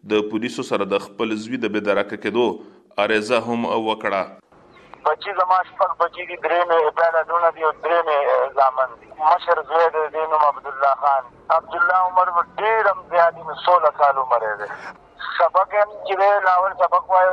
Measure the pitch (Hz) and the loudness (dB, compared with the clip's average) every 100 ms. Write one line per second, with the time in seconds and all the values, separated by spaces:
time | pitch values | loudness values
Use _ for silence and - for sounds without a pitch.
0 | 101 107 107 110 120 127 123 107 95 98 | 0 -2 0 -4 -6 -8 -4 -4 0 -2
1 | - - 113 107 110 127 110 104 104 98 | -4 -6 -4 -4 -6 -6 -4 -2 0 -2
2 | 101 107 107 113 120 - - - _ - | -2 -6 -4 0 -2 -2 -16 -20 _ -4
3 | 104 110 107 120 113 117 110 113 110 107 | 0 0 0 -2 0 -4 -2 -2 -2 -4
4 | 107 98 85 - _ - _ - - - | -2 -2 -4 -12 _ -20 _ -20 -20 -6
5 | - - 202 185 180 185 180 - 185 - | -4 -4 -6 -2 2 0 0 -2 -2 0
6 | 170 - 180 175 156 170 175 165 151 - | -4 -4 -12 -6 -2 0 2 2 2 2
7 | 165 165 156 170 170 160 160 151 156 170 | 0 0 -2 0 0 0 -4 -2 -2 0
8 | 160 147 139 127 135 135 135 131 127 117 | 2 0 2 0 0 0 0 2 -4 -6
9 | - - 156 175 - 160 147 160 170 156 | -20 -2 2 2 2 -2 0 2 2 0
10 | 151 151 156 156 151 135 143 139 139 135 | -2 -4 -2 2 2 0 -10 0 0 2
11 | 143 135 127 - - 165 - 165 185 185 | 0 0 -4 -20 0 0 0 -2 2 2
12 | 185 180 185 170 165 180 214 226 202 185 | 2 2 2 0 -2 -2 0 2 2 -2
13 | - 170 170 165 156 147 - 175 156 147 | -2 2 2 2 -14 -4 2 4 2 2
14 | 143 135 131 120 110 104 104 - - - | 2 2 0 0 0 -6 -10 -12 -16 -20
15 | - - - - 170 180 196 208 208 208 | -20 -16 -10 0 2 2 0 0 0 -2
16 | - 190 196 202 190 180 190 180 175 180 | -6 0 2 4 2 2 0 0 2 2
17 | 180 185 185 | 2 4 4